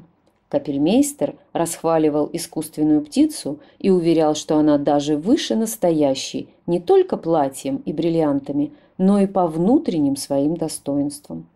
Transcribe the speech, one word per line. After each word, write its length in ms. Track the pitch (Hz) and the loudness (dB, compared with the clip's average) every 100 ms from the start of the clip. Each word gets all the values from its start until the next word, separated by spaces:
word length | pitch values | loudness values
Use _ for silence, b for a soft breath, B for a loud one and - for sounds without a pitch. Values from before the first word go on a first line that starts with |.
| - _ _ _ _ | -14 _ _ _ _
Капельмейстер 840 | 147 147 139 151 233 285 - 143 - _ | -6 -4 -2 2 2 0 -2 -6 -6 _
расхваливал 760 | 160 165 - 160 165 156 147 147 | -4 -4 -4 -2 2 2 0 -2
искусственную 680 | - - - 156 - 151 151 | -6 -10 -10 -8 -2 2 2
птицу 580 | 151 - 302 - - 147 B B | 0 0 0 0 -10 -10 B B
и 100 | - | 0
уверял, 460 | 185 165 160 156 151 | 2 4 2 2 0
что 220 | - 156 | 0 2
она 200 | 151 147 | 4 2
даже 380 | 143 147 143 151 | 2 0 2 -2
выше 400 | 165 269 - 220 | 0 0 0 -2
настоящей, 960 | 220 220 180 160 147 135 - 131 - b - | -4 -2 0 2 2 0 -6 -10 -12 b -4
не 140 | 175 | -2
только 340 | - 392 370 - | 2 2 2 -2
платьем 600 | 165 165 139 135 139 135 - | 0 0 0 -4 -6 -6 -6
и 80 | |
бриллиантами, 800 | 156 165 165 156 139 139 143 147 B B B | -4 0 2 2 0 -2 -4 -4 B B B
но 220 | 190 202 | 2 4
и 80 | 196 | 2
по 200 | 196 175 | 0 0
внутренним 720 | 160 180 285 330 175 143 135 | 0 2 2 0 0 0 -2
своим 400 | - 139 143 170 | -2 -2 0 -2
достоинствам. 880 | 160 - - 143 143 143 - 165 165 | -6 -8 -6 -4 -4 -8 -14 -16 -16